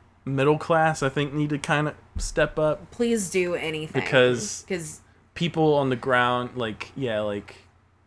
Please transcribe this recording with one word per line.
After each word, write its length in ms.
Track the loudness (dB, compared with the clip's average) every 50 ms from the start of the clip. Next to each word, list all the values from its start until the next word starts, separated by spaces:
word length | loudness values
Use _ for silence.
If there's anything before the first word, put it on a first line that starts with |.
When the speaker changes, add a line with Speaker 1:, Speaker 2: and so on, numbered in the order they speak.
| _ _ _ _ _
Speaker 1:
middle 340 | -4 -2 2 2 2 2 2
class, 440 | 0 2 2 4 4 2 2 0 -2
I 60 | -2
think, 240 | 0 0 -2 -2 -2
need 180 | -2 -2 -2
to 80 | -2 -4
kinda 360 | -2 0 0 0 0 -2 -4 -8 -14 _ _ -8
step 400 | -8 -4 0 0 0 0 0 0
up. 320 | 0 0 0 -2 -6 -12
Speaker 2:
Please 400 | -4 -2 0 2 2 2 0 0
do 240 | 0 0 0 0 -2
anything. 460 | -2 -4 -4 -6 -6 -8 -4 -4 -4 -2
Speaker 1:
Because 640 | 2 4 6 6 6 4 2 -2 -6 -8 -10 -8 -6
Speaker 2:
'Cause 320 | -6 -6 -6 -8 -12 -16 -20 _ _ _ _ _ _
Speaker 1:
people 400 | -4 -4 -2 0 2 2 4 4
on 140 | 4 2 0
the 60 | -2
ground, 600 | -2 0 2 2 4 4 4 2 0 -2 -4 -6
like, 340 | -6 -6 -6 -6 -8 -12 -14 -8
yeah, 240 | -6 -4 -2 -2 -2
like, 360 | -2 -2 -4 -6 -8 -10 -16 -20 -20 _ _ _ _ _ _ _ _